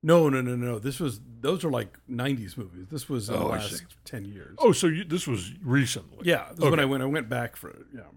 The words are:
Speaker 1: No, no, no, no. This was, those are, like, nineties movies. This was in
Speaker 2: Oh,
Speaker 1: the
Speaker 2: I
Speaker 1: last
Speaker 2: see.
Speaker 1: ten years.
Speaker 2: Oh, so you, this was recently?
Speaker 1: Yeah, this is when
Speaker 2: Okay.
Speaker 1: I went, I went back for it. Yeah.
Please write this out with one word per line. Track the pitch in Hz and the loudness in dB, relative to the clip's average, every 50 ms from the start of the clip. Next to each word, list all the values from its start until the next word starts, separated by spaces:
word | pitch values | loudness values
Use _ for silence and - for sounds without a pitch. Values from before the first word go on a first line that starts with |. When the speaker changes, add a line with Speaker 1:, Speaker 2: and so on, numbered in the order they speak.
| - | 6
Speaker 1:
No, | 156 165 175 160 147 | 8 8 8 8 6
no, | 135 131 | 4 2
no, | 127 123 123 | 0 0 -2
no. | 123 120 123 120 110 | -2 -2 -4 -4 -4
This | 104 135 135 - | -4 -6 -6 -2
was, | 185 143 110 101 - - 117 117 | -4 -4 -4 -6 -12 -18 -18 -4
those | 117 135 180 180 - | -2 0 0 0 0
are, | 165 | -2
like, | 135 120 110 95 - - _ - | 0 -2 -2 -4 -10 -20 _ -10
nineties | 123 117 123 139 139 127 110 92 - - | -6 -4 -2 -2 -2 -2 -4 -10 -10 -12
movies. | 113 92 87 90 92 98 | -12 -12 -14 -18 -16 -10
This | 156 147 - - | -10 -10 -6 -4
was | 143 123 104 107 | -4 -4 -4 -2
in | - | -2
Speaker 2:
Oh, | - | -2
Speaker 1:
the | - | 0
Speaker 2:
I | 110 | 0
Speaker 1:
last | 110 107 107 101 - - | -2 -2 -4 -6 -8 -8
Speaker 2:
see. | - - - _ _ | -12 -14 -20 _ _
Speaker 1:
ten | - - 120 98 | -14 -12 -12 -12
years. | 98 104 98 87 - - - | -12 -14 -14 -16 -16 -6 4
Speaker 2:
Oh, | - 240 165 | 6 6 6
so | - - 170 | 6 4 2
you, | 156 160 - | 2 0 -4
this | 170 151 180 - - | -4 -4 -4 -2 -2
was | 123 101 87 92 - - | -2 -2 -4 -6 -12 -10
recently? | - 135 123 139 135 120 - - 90 - - - - 175 | -2 2 4 4 4 2 0 -6 -8 -14 -16 -6 0 0
Speaker 1:
Yeah, | 165 - 73 - | 0 0 0 -8
this | - 165 | -4 2
is | 170 | 4
when | 143 156 | 4 4
Speaker 2:
Okay. | 156 | 4
Speaker 1:
I | 143 | 4
went, | 135 139 135 131 | 2 2 0 0
I | |
went | 135 143 156 127 110 | 0 -2 -2 -2 -2
back | 127 123 120 117 - | -4 -4 -4 -6 -8
for | - - - | -12 -16 -16
it. | - - - _ - | -16 -18 -20 _ -18
Yeah. | - 98 - - | -18 -18 -18 -20